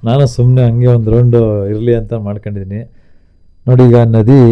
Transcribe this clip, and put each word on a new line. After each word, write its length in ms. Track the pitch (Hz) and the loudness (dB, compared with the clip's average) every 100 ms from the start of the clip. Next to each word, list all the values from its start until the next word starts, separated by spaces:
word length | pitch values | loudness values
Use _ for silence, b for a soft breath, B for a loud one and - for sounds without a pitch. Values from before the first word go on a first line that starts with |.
| 113 | -2
ನಾನು 180 | 127 135 - | 0 0 0
ಸುಮ್ನೆ 260 | 123 127 123 | 0 2 0
ಹಂಗೆ 220 | 117 123 120 | 0 0 0
ಒಂದು 140 | 110 113 | 0 0
ರೌಂಡು 280 | 123 117 113 104 98 | 2 0 0 -2 -6
ಇರ್ಲಿ 220 | 107 117 117 | -6 -2 -4
ಅಂತ 120 | 110 117 101 | -4 -10 -10
ಮಾಡ್ಕೊಂಡಿದ್ದೀನಿ. 520 | 104 104 101 95 101 120 _ _ _ _ _ _ _ - | -12 -12 -12 -12 -14 -14 _ _ _ _ _ _ _ 0
ನೋಡಿ 160 | 127 127 | 2 4
ಈಗ 80 | 120 117 113 | 4 2 0
ನದಿ 260 | 110 139 120 | 2 4 4